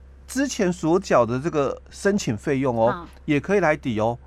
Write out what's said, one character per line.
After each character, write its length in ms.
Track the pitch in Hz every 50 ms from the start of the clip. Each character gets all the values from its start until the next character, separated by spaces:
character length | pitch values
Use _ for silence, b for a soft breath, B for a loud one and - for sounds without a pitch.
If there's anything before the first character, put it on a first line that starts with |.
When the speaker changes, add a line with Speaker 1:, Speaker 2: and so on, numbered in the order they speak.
| - - - - - -
Speaker 1:
之 200 | - 254 285 269
前 260 | - - 202 175 175
所 260 | - - 202 170 202
缴 240 | 196 - 185 127 117
的 160 | 107 123 127
这 120 | 143 170
个 280 | 160 151 139 117 - - - -
申 260 | - - - 202 196 202
请 180 | - 156 110
费 240 | 101 - 165 139 131
用 160 | 139 131 117
哦， 120 | 113 113 120
Speaker 2:
啊。 200 | - 175 - - - - -
Speaker 1:
也 140 | - 147 143
可 160 | - - 202
以 40 | 208
来 180 | 175 151 156 143
抵 220 | - 135 110 107
哦， 180 | 107 117 120 - -